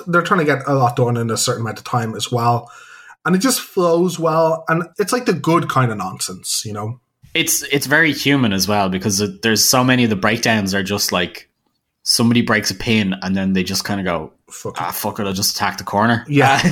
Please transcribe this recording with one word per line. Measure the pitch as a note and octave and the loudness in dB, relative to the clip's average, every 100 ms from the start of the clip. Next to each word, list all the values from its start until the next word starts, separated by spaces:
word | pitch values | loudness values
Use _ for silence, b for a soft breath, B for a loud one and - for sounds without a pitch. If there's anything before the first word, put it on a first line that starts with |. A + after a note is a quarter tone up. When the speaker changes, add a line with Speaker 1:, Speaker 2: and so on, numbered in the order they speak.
| - | 0
Speaker 1:
they're | F3 | 0
trying | F3 F#3+ | 2 2
to | D3 | 2
get | C#3 C#3+ | 0 0
a | |
lot | C#3 B2 C3 | 2 2 2
done | A#2+ A#2+ | 0 0
in | A#2 | -2
a | G#2+ | -2
certain | - A2+ | -2 -2
amount | A2+ G2+ | -6 -8
of | |
time | - A#2+ A2+ G#2+ | -4 -4 -4 -6
as | - | -4
well. | A#2+ A#2+ A#2 B B B B B B | 0 2 0 B B B B B B
And | D#3+ F#3 | 0 2
it | |
just | B3+ B3+ | 2 0
flows | - - F3 E3+ F3+ E3+ | -2 0 2 2 2 0
well, | D#3+ E3 D#3+ D#3+ - | 0 2 2 0 -2
and | E3 E3+ - | -2 -2 -4
it's, | G3 | -2
like, | B3 A#3+ | 0 0
the | |
good | E3 D#3+ E3 C3 | 0 2 0 2
kind | C3+ A#2+ | 0 0
of | G#2+ | -2
nonsense, | F#2 B2+ - F#2 - - | -6 -6 -10 -8 -6 -6
you | A2 | -6
know? | G#2 G#2+ B2 _ _ - | -8 -8 -10 _ _ -6
Speaker 2:
It's, | E3 D#3+ - | -4 0 -2
it's | - C#3 C3 | 0 -2 2
very | D3+ D#3+ | 2 2
human | C#3+ C#3 C#3+ A#2 | 2 2 4 2
as | F#2+ G2 | 2 0
well, | G#2 F#2+ | 0 0
because | F#2 G#2+ F#2+ | 0 0 0
it, | G#2 F#2+ | -2 -2
there's | - A3 | 0 2
so | - B2+ | 4 2
many | B2+ B2+ | 2 2
of | A#2 | 0
the | G2 | 2
breakdowns | G#2+ A#2 B2 A2 G2 | 0 0 0 0 0
are | G2 | -2
just, | F#2+ G2+ - | -2 -2 -2
like, | F#2 F2 - - _ _ _ _ _ | -2 -4 -8 -20 _ _ _ _ _
somebody | - - A#2 A#2+ | -2 2 4 4
breaks | - G#2+ G#2 | 2 0 0
a | |
pin | G2 - A2 G2 F#2 | -4 0 0 0 -2
and | F#2 F#2+ | -2 0
then | F#2+ | 0
they | F#2+ | 0
just | F#2 F#2+ - | 0 -4 -4
kinda | G2+ | -4
go, | F#2 E2 D#2 _ _ | -2 -4 -6 _ _
Speaker 1:
Fuck | - G#2+ E2+ | -14 -12 -8
it. | |
Speaker 2:
"Ah, | E2+ | -8
fuck | - G#2+ G2 | -6 -6 -6
it, | G2+ | -6
I'll | |
just | F#2+ G#2+ - | -2 -4 -2
attack | G2+ - | -4 -4
the | |
corner." | F#2 G2+ A2+ A#2 - | -4 0 2 2 2
Speaker 1:
Yeah. | C#3+ C3+ C#3 | 4 4 4
Speaker 2:
<laughs> | F3 | 2